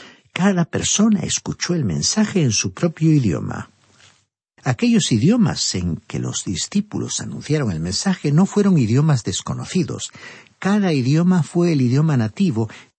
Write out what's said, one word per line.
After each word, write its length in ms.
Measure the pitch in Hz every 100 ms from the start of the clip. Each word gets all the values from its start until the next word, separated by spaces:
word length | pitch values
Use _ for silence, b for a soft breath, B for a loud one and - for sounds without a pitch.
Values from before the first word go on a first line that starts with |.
| B B B
Cada 320 | - 196 180 165
persona 540 | 101 - - 220 104
escuchó 540 | 85 - - - -
el 120 | 175 110
mensaje 560 | 73 76 - 208 185
en 100 | 139
su 220 | 104 98
propio 360 | - 170 - 160
idioma. 580 | 151 110 62 50 - - _ _ b b b _ _ _ _
Aquellos 480 | - 123 240 226 -
idiomas 640 | 110 147 240 170 - -
en 220 | 92 87 76 -
que 120 | 64
los 260 | 62 -
discípulos 760 | - 87 - 202 208 - 120 -
anunciaron 500 | 110 - - 151 120
el 80 | 80
mensaje 500 | 85 95 196 185 151
no 140 | 147
fueron 320 | 190 208 202 170
idiomas 480 | 110 123 156 127
desconocidos. 840 | 101 - - 127 117 185 123 - - B B B B _
Cada 340 | 190 208 190
idioma 500 | 143 123 156 175 180
fue 300 | 143 175 175
el 80 | 151
idioma 360 | 123 135 160 131
nativo, 520 | 107 - 190 113 113 B B